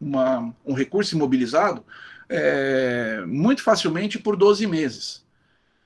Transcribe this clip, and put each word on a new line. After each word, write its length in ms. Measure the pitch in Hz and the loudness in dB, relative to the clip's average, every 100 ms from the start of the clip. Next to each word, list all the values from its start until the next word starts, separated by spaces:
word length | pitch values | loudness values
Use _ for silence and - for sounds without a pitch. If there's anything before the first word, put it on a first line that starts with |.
uma, 500 | 139 139 131 123 117 - | -4 0 0 0 -4 -10
um 80 | - | -6
recurso 420 | 131 131 196 196 | -4 -2 -2 0
imobilizado, 720 | 160 139 127 120 151 202 - - - - - - | 0 2 0 2 2 2 -2 -10 -20 -20 -20 -6
eh, 960 | 160 147 143 135 131 127 120 113 110 87 | -2 0 0 0 0 0 -2 -4 -6 -4
muito 360 | 135 208 269 | 0 2 2
facilmente 560 | 233 208 180 165 208 214 | 2 2 0 -2 -4 -4
por 160 | 214 | -2
doze 320 | 196 202 202 214 | 4 4 6 2
meses. 600 | 160 139 104 - - _ _ _ _ _ _ | 0 -2 -6 -12 -16 _ _ _ _ _ _